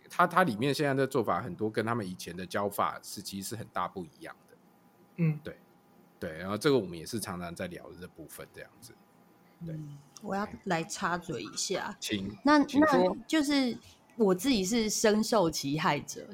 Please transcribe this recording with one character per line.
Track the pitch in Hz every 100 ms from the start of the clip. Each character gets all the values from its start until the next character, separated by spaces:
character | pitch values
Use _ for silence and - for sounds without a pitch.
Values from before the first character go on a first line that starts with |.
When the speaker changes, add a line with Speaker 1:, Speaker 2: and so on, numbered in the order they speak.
| -
Speaker 1:
他， | - 175
他 | 170
里 | 180 104
面 | 139
现 | 135 143
在 |
的 | 135 131
做 | 135
法 | 107 90
很 | 87
多 | 87 110
跟 | 113 110
他 |
们 | 120 95
以 | 92
前 | - 87
的 | 90
教 | 104 101
法 | 98 87 -
是 | - -
其 | 98 98
实 | 95
是 | 107
很 | -
大 | 95 90
不 | 98 80
一 | _
样 | 78 - _
的。 | - _ _ _ _ _ -
Speaker 2:
嗯。 | 165 151
Speaker 1:
对， | - - _ _ _ _ _ _
对， | 90 78
然 | 95
后 | 107
这 | 151
个 | 135
我 | 92
们 | 85
也 | 78
是 | 110
常 | 92 90
常 | 87
在 | 85 90
聊 | 113 -
的 | 85
这 | 90
部 | - 143
分 | - 71
这 | 82
样 | 65 _
子。 | - - _ _ _ _ _ _ 165
对。 | 156
Speaker 3:
嗯， | 147 143 _ -
我 | 208 196
要 | 208 - 196
来 | 165
插 | 165 - 180 175
嘴 | 170 135
一 | 98 -
下。 | - 185 - 196
Speaker 1:
请， | - 208 196 214
Speaker 3:
那， | 277 302
Speaker 1:
请 | 285 269 302
说。 | 262 180 214
Speaker 3:
那 | -
就 | 311
是 | 285 285 254 226 - - _ -
我 | 202 185
自 | 277
己 | 226 185
是 | 240 214
深 | - 220 214
受 | 220 226 165
其 | - 139 151
害 | 175 147
者， | - - -